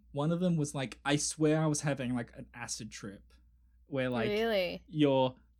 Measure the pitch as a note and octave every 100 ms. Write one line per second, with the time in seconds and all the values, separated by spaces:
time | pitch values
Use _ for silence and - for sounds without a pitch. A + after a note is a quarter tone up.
0 | - C#3 D3+ E3+ F3+ E3 D3 C#3+ C3 -
1 | - D3 - - D3+ D#3 D#3 D3 D3 C3+
2 | B2 B2 A2 G#2+ - A#2 A#2 - G#2+ -
3 | G#2+ G2+ - - _ _ _ _ - C#3
4 | B2+ B2 - G#3 A3+ G#3 F3 F3 - D#3
5 | C#3+ C3+ B2+ - _